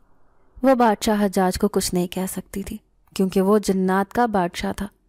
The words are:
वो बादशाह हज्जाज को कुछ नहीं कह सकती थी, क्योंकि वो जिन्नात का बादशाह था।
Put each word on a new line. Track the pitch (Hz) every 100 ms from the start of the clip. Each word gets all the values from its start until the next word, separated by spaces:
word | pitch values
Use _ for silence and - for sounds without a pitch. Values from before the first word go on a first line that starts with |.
| _ _ _ _ _ -
वो | 254 254
बादशाह | 240 208 - 208
हज्जाज | 208 190 185 -
को | 208
कुछ | 196 -
नहीं | 180 175
कह | - 190
सकती | - - 196
थी, | 196 214 _ _ _ -
क्योंकि | 190 196
वो | 190 214
जिन्नात | 202 190 185 190 196
का | - 240
बादशाह | 208 175 - 196
था। | 196 202 _